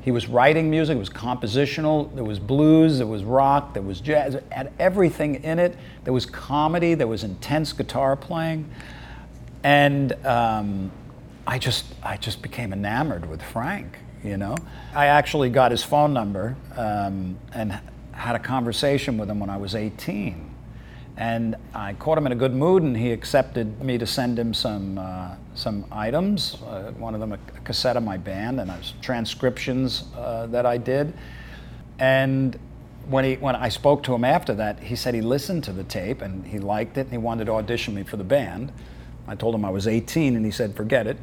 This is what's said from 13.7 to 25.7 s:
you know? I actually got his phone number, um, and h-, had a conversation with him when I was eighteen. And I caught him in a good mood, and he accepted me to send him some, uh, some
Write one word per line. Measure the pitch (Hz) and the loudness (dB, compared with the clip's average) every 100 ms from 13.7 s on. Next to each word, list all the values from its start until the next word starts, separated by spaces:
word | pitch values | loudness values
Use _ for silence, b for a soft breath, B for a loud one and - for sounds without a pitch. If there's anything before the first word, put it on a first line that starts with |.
| 202 - - - - | -6 -8 -16 -18 -10
you | 104 98 | -6 -4
know? | 98 147 - B B 147 | -4 -4 -8 B B 4
I | 143 | 8
actually | 147 139 151 127 | 8 6 2 4
got | 135 123 | 6 6
his | 120 | 4
phone | - 147 147 | 2 4 4
number, | 135 104 98 107 131 - - | 4 0 -2 -4 -6 -10 -4
um, | 110 104 98 98 92 92 - | -2 0 0 -2 -4 -6 -10
and | - 107 | -6 -4
h-, | 98 - - - | -4 -10 -16 -16
had | - 117 117 | -8 -2 -2
a | |
conversation | - 131 120 113 143 139 139 113 | 0 0 0 2 2 2 2 -2
with | 104 | -2
him | 104 | -4
when | 98 | -4
I | 98 | -4
was | 101 107 | -4 -2
eighteen. | 107 - - 208 180 82 - - - B B B B - | -4 -6 -6 -4 -4 -6 -12 -14 -16 B B B B -6
And | 113 117 113 110 - 110 | -2 0 -2 -4 -8 -8
I | 101 | -8
caught | 101 - 156 | -6 0 2
him | 147 | 2
in | |
a | 120 | 2
good | 131 127 | 2 2
mood, | 156 190 | 4 6
and | 160 113 | 4 0
he | 120 | 0
accepted | 113 - 139 127 123 110 110 | -2 2 2 2 -2 -4 -4
me | 131 123 | -2 -2
to | 117 | 0
send | - 123 120 | 0 0 2
him | 117 | 0
some, | 104 120 104 98 95 | 0 -2 -2 -4 -4
uh, | 92 92 90 95 - - | -6 -6 -8 -10 -14 -6
some | - | -4